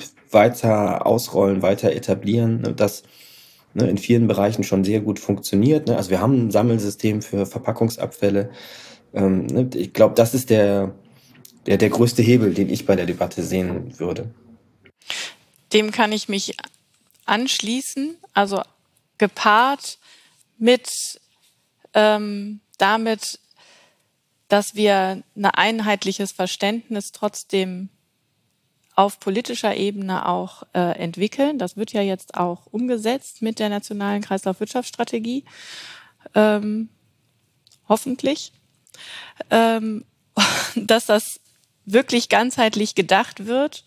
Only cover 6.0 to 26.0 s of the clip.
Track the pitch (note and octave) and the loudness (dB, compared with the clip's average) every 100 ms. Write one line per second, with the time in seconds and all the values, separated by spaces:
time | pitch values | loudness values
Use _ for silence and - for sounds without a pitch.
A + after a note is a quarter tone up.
6 | F#2+ F#2 A2 C3+ A#2 G2+ A#2 A#2 G2+ - | 0 0 2 2 2 2 2 2 0 -2
7 | A2 G#2 - G2+ G2 A#2 - - A2+ - | -2 -2 -2 -4 -4 -4 -4 0 0 -2
8 | F#2+ - G2+ G2 G2+ - - - - - | -8 -2 0 2 -2 -8 -20 -20 -20 -20
9 | _ - G2 F#2 - D#2 B2+ - - - | _ 0 2 2 0 0 0 -2 -2 4
10 | G#2+ - A#2 C3 B2+ A2 G2+ G2+ F#2+ - | 4 6 2 2 2 4 4 2 -2 -6
11 | _ _ _ _ - _ - - - - | _ _ _ _ -20 _ 0 2 4 4
12 | A#2+ - A2+ B2 G#2+ F#2 F#2+ - - G2 | 2 4 4 6 4 2 0 -2 0 0
13 | F2 F2 F2 - E2 F#2 F2+ F2 - - | 0 -4 -4 -4 -4 -2 -2 -4 -10 -8
14 | F2 F2+ A2 - _ - _ _ _ _ | -6 -6 -10 -14 _ -20 _ _ _ _
15 | - - - - _ _ - G#3+ G#3+ G#3+ | -12 -10 -10 -14 _ _ 0 0 2 0
16 | G#3+ G#3+ - G3 - - - _ _ _ | 0 0 -4 -6 -6 -10 -16 _ _ _
17 | _ _ - G#3 C4 - G#3 B3 C4+ - | _ _ -4 -2 -2 -4 -4 -4 -6 -6
18 | C#4+ E4+ F#4+ - G3+ G3 - _ _ _ | -8 -8 -6 0 0 -2 -8 _ _ _
19 | _ - G3+ - A3+ G#3+ B3+ C#4 - - | _ -2 -2 0 4 4 4 0 -8 -16
20 | _ - _ _ _ - A3+ B3 - - | _ -20 _ _ _ -2 4 4 2 -8
21 | - - _ _ _ _ _ _ _ - | -10 -12 _ _ _ _ _ _ _ 2
22 | G#3+ G#3+ G#3 G3+ G3+ G#3 _ - G3 A3 | 4 2 -2 -8 -8 -12 _ 0 2 2
23 | A3+ A3 - - _ _ _ _ _ _ | 0 -4 -6 -12 _ _ _ _ _ _
24 | _ _ _ _ - G3+ G3+ G#3 G#3 G3 | _ _ _ _ 0 0 2 0 2 2
25 | F#3+ F#3+ - - G3 - G3 A3+ G#3+ G3+ | 0 -4 -12 -4 0 2 2 2 0 -2